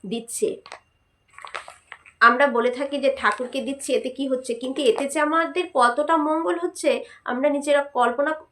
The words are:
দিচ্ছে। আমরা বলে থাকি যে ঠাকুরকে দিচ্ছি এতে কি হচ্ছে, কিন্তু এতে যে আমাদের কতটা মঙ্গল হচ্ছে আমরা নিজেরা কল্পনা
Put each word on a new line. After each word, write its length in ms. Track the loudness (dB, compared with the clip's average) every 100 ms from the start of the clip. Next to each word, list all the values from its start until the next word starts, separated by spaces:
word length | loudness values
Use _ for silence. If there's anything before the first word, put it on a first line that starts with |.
| -6
দিচ্ছে। 560 | -8 -8 -4 -4 -4 -14 -20 _ _ _ _ _ -20 -14 -14 -14 -20 _ -20 -20 _
আমরা 280 | 4 6 2
বলে 240 | 4 0
থাকি 260 | -2 -4 0
যে 180 | 0 2
ঠাকুরকে 440 | -2 -2 -6 -6
দিচ্ছি 320 | -6 -6 -2
এতে 160 | -2 -2
কি 180 | -6 -2
হচ্ছে, 260 | -2 -4
কিন্তু 280 | -6 -4 0
এতে 240 | 2 2 -2
যে 140 | 0
আমাদের 440 | 2 2 0 -2 -2
কতটা 440 | 2 4 2 2 2
মঙ্গল 420 | 2 0 -2 -2
হচ্ছে 460 | -4 -2 0 0 -4 -12 -6
আমরা 240 | 0 0
নিজেরা 340 | 0 2 2
কল্পনা 520 | 2 0 0 2 -2 -2 -10